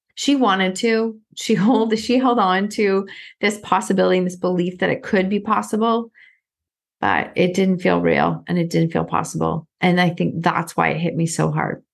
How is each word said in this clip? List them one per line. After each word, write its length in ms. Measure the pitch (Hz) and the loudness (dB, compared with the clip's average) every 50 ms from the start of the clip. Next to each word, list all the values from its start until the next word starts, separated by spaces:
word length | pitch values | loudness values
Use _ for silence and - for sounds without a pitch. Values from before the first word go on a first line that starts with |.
| _ _ - | _ _ -12
She 180 | - - 277 285 | -6 0 0 2
wanted 400 | 269 247 208 190 190 185 185 185 | 2 4 2 2 2 0 0 -2
to, 400 | - - 226 220 220 226 226 220 - _ _ - | 0 0 0 2 2 0 -2 -6 -10 _ _ -16
she 180 | - - - 220 | -8 -2 0 2
hold-, 420 | 170 190 226 262 269 269 226 220 220 | 2 4 4 4 4 2 2 0 -2
she 200 | - - 240 262 | 0 0 2 2
held 220 | 262 247 240 233 | 2 2 2 2
on 280 | 196 185 185 190 202 208 | 2 2 2 0 0 -2
to 360 | - 220 208 196 196 196 196 196 - - - - - - | -2 0 0 2 2 0 -2 -4 -12 -18 -20 -18 -8 -2
this 180 | 208 208 214 - | -2 -2 -2 -2
possibility 560 | - - 185 196 214 - 196 190 185 185 185 185 | -2 0 0 0 0 0 2 2 2 2 2 2
and 80 | 180 | 0
this 80 | 180 180 | -2 -4
belief 440 | - - 180 180 175 175 180 180 180 | -4 -2 -2 0 0 -2 -2 -2 -2
that 120 | 185 175 | -2 -2
it 140 | - - - | -2 -2 -4
could 260 | - 220 190 185 190 | -2 0 0 0 0
be 80 | 208 196 | -2 -2
possible, 720 | 202 220 208 208 214 - 226 208 220 233 226 233 233 233 _ _ - _ _ _ _ _ _ _ _ _ _ _ _ _ _ - | -2 -2 -2 -2 -2 -2 -2 0 0 0 0 -2 -4 -6 _ _ -20 _ _ _ _ _ _ _ _ _ _ _ _ _ _ -4
but 320 | - 101 90 71 - - - | 0 0 0 0 -2 -2 0
it 180 | - 180 180 180 | 0 0 2 2
didn't 240 | 196 190 190 185 175 | 2 2 2 2 0
feel 220 | - 185 180 175 | 2 0 2 2
real 420 | 175 170 156 143 76 165 165 156 - - | 2 2 2 2 2 0 0 -4 -6 -4
and 100 | 175 180 | -2 -2
it 120 | 165 165 | -2 0
didn't 220 | 170 170 165 160 | 0 0 0 0
feel 120 | - 165 165 | 0 -2 -4
possible. 640 | - 165 160 160 - - 156 160 165 165 160 - _ _ - | -2 -2 -4 -4 -4 -4 -4 -2 -2 -2 -4 -8 _ _ -2
And 200 | - 180 175 180 | 0 2 2 2
I 100 | 180 170 | 2 0
think 320 | 175 - 175 165 - 165 | 0 -2 -4 -4 -2 -2
that's 340 | 170 175 165 - 165 - - | -2 -2 -2 -2 -4 -6 -2
why 120 | 165 165 156 | -2 0 0
it 120 | 143 156 | 0 -2
hit 140 | 175 165 - | -4 -4 -2
me 120 | 165 165 | -2 -2
so 260 | 160 - - 156 156 | -2 -2 -2 -2 0
hard. 300 | 151 156 - - - - _ _ | 0 -2 -2 -2 -4 -6 _ _